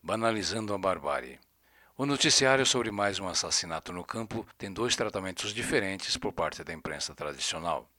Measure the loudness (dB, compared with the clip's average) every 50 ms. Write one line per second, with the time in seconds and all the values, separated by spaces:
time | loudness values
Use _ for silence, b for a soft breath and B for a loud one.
0 | -2 -2 -2 2 2 2 2 2 -2 -2 -4 -4 -2 -2 -2 0 2 2 0 2
1 | 0 -2 -2 -2 -4 -8 -16 -18 _ _ _ b b b b b b b b -4
2 | 0 0 2 4 4 6 6 8 8 8 6 6 6 4 4 2 2 0 2 2
3 | 2 2 2 0 -4 -2 -2 -2 0 2 0 0 0 0 -4 -6 -6 -6 -8 -8
4 | -8 -6 -6 -6 -6 -4 -6 -6 -6 -8 -12 _ -10 -8 -2 -2 0 0 2 2
5 | 0 -2 -2 -4 -4 -4 -6 -4 -6 -4 -4 -4 -2 2 2 2 2 2 -2 -4
6 | -4 -4 -4 -2 -2 -4 -2 0 -2 -2 -2 -6 -8 -8 -10 -8 -6 -6 -6 -4
7 | -6 -8 -6 -6 -6 -6 -4 -4 -4 -4 -4 -2 -2 -2 -2 -2 -4 _ _